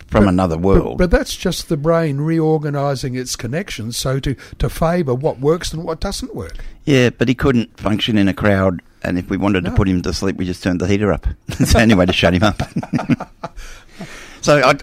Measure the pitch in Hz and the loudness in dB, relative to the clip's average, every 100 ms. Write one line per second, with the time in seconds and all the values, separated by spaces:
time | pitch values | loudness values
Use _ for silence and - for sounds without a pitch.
0 | - 110 101 90 92 80 95 95 - 65 | -2 2 4 4 2 2 4 4 2 -2
1 | 180 254 - - 185 - - 156 156 165 | 2 2 0 -4 -4 -4 -4 -2 0 2
2 | 160 139 156 165 156 156 151 143 143 131 | 0 -2 -2 0 2 0 -2 -4 -2 -4
3 | 139 127 127 - 113 151 208 - 110 - | -6 -6 -6 -8 -6 -6 -8 -10 -8 -6
4 | 135 135 143 123 - - 143 - 165 180 | -4 -2 -4 -6 -8 -6 -4 -2 -2 0
5 | 139 127 151 123 143 175 - 160 175 160 | 0 -2 -2 -2 0 0 -2 -8 -8 -6
6 | 196 - 262 240 - - - - - 135 | -6 -8 -10 -10 -12 -12 -14 -8 2 4
7 | 120 - 123 127 143 120 - - 101 104 | 4 2 0 0 2 2 0 -4 -4 -2
8 | - 107 98 87 107 98 95 85 - _ | 0 2 2 2 2 4 2 0 -8 _
9 | - 90 95 98 101 95 87 - 95 90 | -4 -4 -2 -2 0 0 0 0 2 0
10 | 85 87 95 - 90 90 95 90 90 101 | -2 -4 -4 -4 -4 -4 -2 0 0 2
11 | 104 78 - - - - 135 233 - 92 | 2 0 -2 -6 -8 -6 2 4 6 6
12 | 92 - 87 90 104 - - - - 247 | 4 4 4 4 2 0 -6 -6 -4 -4
13 | - 247 - _ - - - - - - | 0 -2 -4 _ -16 -14 -18 -18 -20 -18
14 | - - - - - 147 127 143 | -18 -18 -20 -4 2 4 6 4